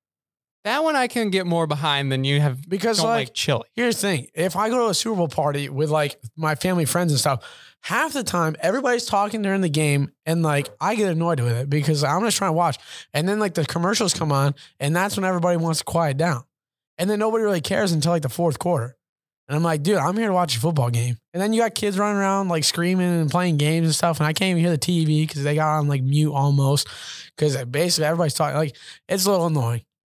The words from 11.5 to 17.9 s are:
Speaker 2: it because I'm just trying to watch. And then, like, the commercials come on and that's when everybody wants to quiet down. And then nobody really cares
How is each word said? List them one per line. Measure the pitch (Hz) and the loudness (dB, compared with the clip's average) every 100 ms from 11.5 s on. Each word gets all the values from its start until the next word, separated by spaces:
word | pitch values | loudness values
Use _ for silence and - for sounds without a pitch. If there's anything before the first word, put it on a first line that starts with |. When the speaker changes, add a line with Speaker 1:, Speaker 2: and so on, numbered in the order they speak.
| 117 | -2
Speaker 2:
it | 139 | 0
because | 151 143 147 | 0 0 0
I'm | 143 165 | 2 0
just | 226 - | 0 0
trying | 196 | 0
to | 160 | 2
watch. | 165 - - - - | 0 -2 -10 -20 -6
And | 151 175 | -2 0
then, | 214 | 0
like, | 208 | 0
the | 170 147 | 0 -2
commercials | 170 175 220 196 | 0 0 0 0
come | - 156 | 0 0
on | 139 139 139 - - | 2 0 -2 -12 -6
and | 143 | -2
that's | 170 196 202 | 0 0 -2
when | |
everybody | 185 180 175 170 | -2 0 0 0
wants | 165 156 | 0 -2
to | |
quiet | - 165 156 135 | -2 0 0 0
down. | 170 123 - _ _ _ _ - | 0 -2 -8 _ _ _ _ -6
And | 185 | -2
then | 208 | 0
nobody | 220 226 | 0 0
really | 214 180 | 0 0
cares | - 196 196 | -2 0 0